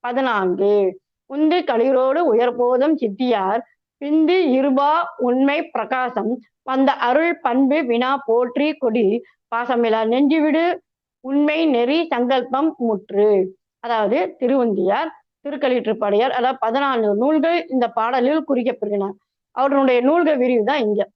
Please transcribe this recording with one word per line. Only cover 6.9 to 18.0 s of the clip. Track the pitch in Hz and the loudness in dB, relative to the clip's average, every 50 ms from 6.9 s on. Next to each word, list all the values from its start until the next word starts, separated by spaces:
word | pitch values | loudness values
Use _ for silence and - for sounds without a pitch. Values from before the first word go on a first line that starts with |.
| 262 262 - | 2 0 0
அருள் | 240 254 294 330 339 339 339 - | 0 2 2 2 0 -2 -2 -2
பண்பு | 262 240 262 277 254 285 311 320 240 | -2 2 2 2 2 2 0 0 0
வினா | 233 233 247 254 277 277 269 | 0 0 0 0 -2 -4 0
போற்றி | - 226 240 247 240 240 - 285 302 302 302 | 0 0 0 0 -2 -2 -2 -2 -2 -2 -2
கொடி | 269 233 220 247 220 190 214 240 - _ _ _ _ _ | -4 -2 0 2 2 2 0 -2 -6 _ _ _ _ _
பாசமிலா | - 226 240 240 254 233 233 226 220 220 220 220 | -6 -6 -2 -2 0 0 2 2 2 0 0 0
நெஞ்சுவிடு | 233 254 285 277 302 320 294 311 294 320 330 349 339 - _ _ _ _ _ _ _ _ - | 2 2 2 2 2 2 2 2 2 0 0 0 -2 -4 _ _ _ _ _ _ _ _ -10
உண்மை | 254 269 285 294 294 302 320 330 311 269 | -4 -2 0 0 0 0 0 0 0 2
நெறி | 233 240 240 294 330 339 330 | 2 0 2 0 0 0 -2
சங்கல்பம் | - 240 247 247 269 262 247 262 254 262 302 320 302 - | -2 -2 0 0 0 0 0 -2 -2 0 0 -2 -2 -2
முற்று. | 247 226 214 190 - - 196 202 208 214 208 190 185 190 190 _ _ _ _ _ - | -2 -2 -2 -2 -6 -4 0 2 4 4 4 2 2 -2 -6 _ _ _ _ _ -6
அதாவது | 233 240 220 214 196 226 302 370 370 - _ | -4 -2 0 0 0 0 0 -2 -4 -6 _
திருவுந்தியார், | 269 247 269 269 247 226 202 190 180 185 196 247 320 320 - - _ _ _ _ _ | -2 0 2 2 2 0 0 0 0 0 0 -2 -2 -6 -8 -16 _ _ _ _ _
திருக்களிற்றுப்பாடியார், | 285 302 269 285 262 254 247 - 214 220 - 208 208 196 208 233 262 254 247 | -12 -8 -4 -2 -2 -2 0 -2 -2 -4 -2 -2 0 2 2 0 0 0 -2
அதாவது | 240 254 262 262 - | -2 -2 -2 -2 -4
பதினான்கு | 226 226 269 285 277 262 233 220 208 208 202 | -2 -2 0 0 0 0 0 0 0 0 0
நூல்கள் | 240 285 311 311 269 330 339 349 339 339 262 | 0 2 2 2 2 0 0 -2 -4 -2 -2
இந்த | 262 240 233 240 | -2 -2 0 -2
பாடலில் | 233 | -2